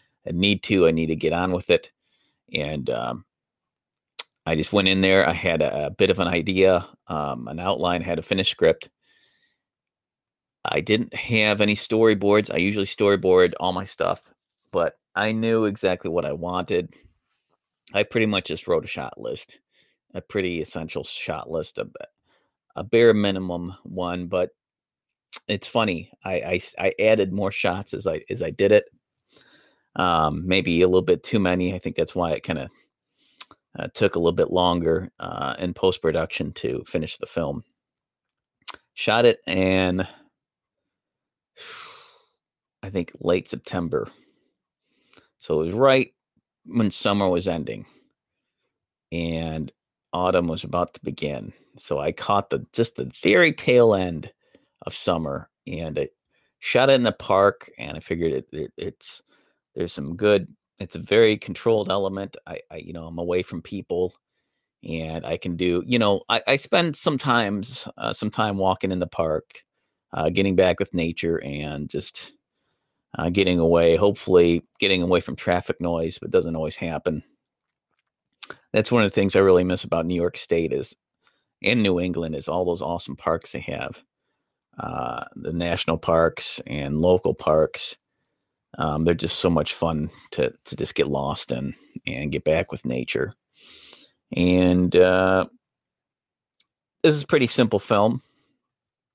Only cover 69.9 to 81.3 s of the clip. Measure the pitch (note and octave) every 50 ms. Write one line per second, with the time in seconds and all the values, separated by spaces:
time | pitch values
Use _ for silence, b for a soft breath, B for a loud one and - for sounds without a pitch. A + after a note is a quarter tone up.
69.9 | _ _ _ _ - E2+ D#2+ D#2+ F2 F#2+ G2 G2 F#2+ F2+ F#2 F2+ F2 - G2 -
70.9 | - F2 E2 E2 E2 - - E2+ E2 - - C#2+ C#2+ D2 D2+ D2 D2 D2 D2 -
71.9 | - C#2+ - - - - - - _ _ _ _ _ _ _ _ _ _ _ _
72.9 | _ _ _ _ - - D#2 E2+ F2 G2+ F#2+ F2+ F2+ F2 E2 E2 E2+ E2+ E2+ E2
73.9 | E2 E2 G2+ G#2 G#2 - - - F#2 F2+ E2+ E2+ E2+ E2+ - _ _ - - G2
74.9 | F#2+ F2+ F2 F2+ F2+ F2 - - - - - - F2 F2+ - - - - F2 E2+
75.9 | E2+ E2 E2 E2 - - - - - F#2 E2 E2 E2 D#2+ D#2+ D2+ - - - E2+
76.9 | D#2+ D2 - F2+ D#2+ D2+ - _ _ _ _ _ _ _ _ _ _ _ _ _
77.9 | _ _ _ _ _ _ _ _ _ _ - B B B B B - G#2+ G#2+ -
78.9 | B2 A#2+ G#2+ G2 - G#2+ G2 G2 - G2 G2 G2 F2+ F2+ F2+ F2+ F2+ F2 - -
79.9 | - E2+ E2 E2+ F2+ E2+ E2+ F2+ - - - - E2+ E2+ E2 D#2 B1+ C2+ C2 -
80.9 | - _ _ _ _ _ _ _